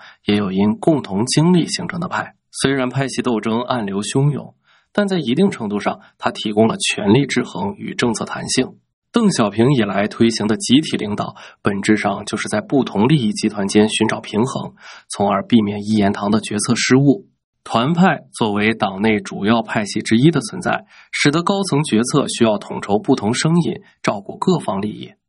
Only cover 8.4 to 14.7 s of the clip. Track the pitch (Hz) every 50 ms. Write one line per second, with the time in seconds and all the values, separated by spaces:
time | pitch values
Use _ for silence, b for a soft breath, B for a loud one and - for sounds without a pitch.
8.4 | 90 95 - 131 127 98 - _ _ _ _ _ _ _ - 240 226 196 - -
9.4 | 117 104 101 107 117 135 147 127 107 101 98 98 101 107 - - 117 113 110 -
10.4 | 107 107 107 101 - - 120 147 156 - - - 107 104 101 104 - - - B
11.4 | B B B B - 110 101 98 98 - 107 104 - 104 98 101 104 - - 104
12.4 | - - - 107 104 - - 135 113 - - 98 107 131 160 147 117 104 98 -
13.4 | - 107 104 104 98 98 - 107 104 107 - - 107 - - - - - - 104
14.4 | 117 131 - 127 - -